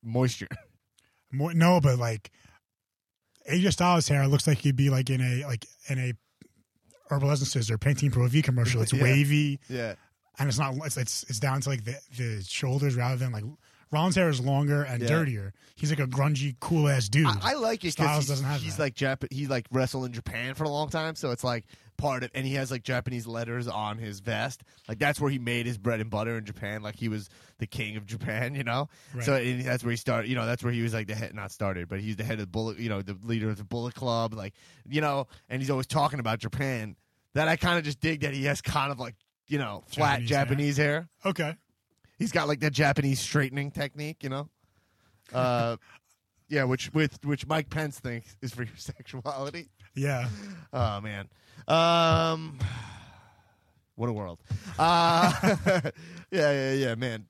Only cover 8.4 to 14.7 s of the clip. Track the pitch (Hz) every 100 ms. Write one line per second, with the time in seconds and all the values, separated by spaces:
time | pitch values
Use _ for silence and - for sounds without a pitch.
8.4 | 147 123 110 123 110 127 135 135 143 147
9.4 | 147 139 - 127 113 92 _ _ _ -
10.4 | 139 117 139 131 151 - 120 - - 113
11.4 | 139 135 135 131 107 139 _ 123 120 107
12.4 | 92 - 135 135 143 123 123 131 127 113
13.4 | 107 151 _ _ _ 151 175 185 170 135
14.4 | 127 139 143